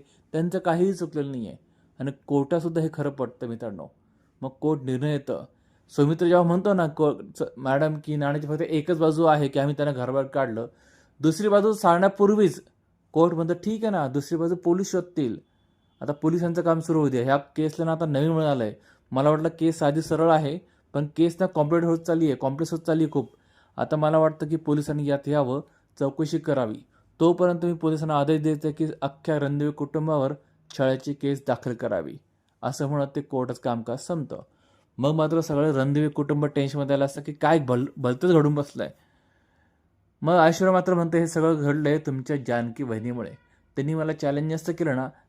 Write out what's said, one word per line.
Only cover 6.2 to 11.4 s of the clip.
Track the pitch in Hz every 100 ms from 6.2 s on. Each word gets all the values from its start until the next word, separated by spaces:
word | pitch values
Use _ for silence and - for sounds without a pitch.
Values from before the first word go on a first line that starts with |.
| 175
जेव्हा | 175 170
म्हणतो | 175 208
ना | 190 156
को-, | 156 151 - - -
च-, | - 123
मॅडम | 131 139 156 151 151
की | 151
नाण्याची | 143 147 147
फक्त | 151
एकच | 170 156 151 165
बाजू | 160 156
आहे | 160 151 139
की | 139
आम्ही | 143 147
त्यांना | 147
घराबाहेर | 127 123 135 135
काढलं, | 143 127 110 120 - _ _ _ -
दुसरी | 151 156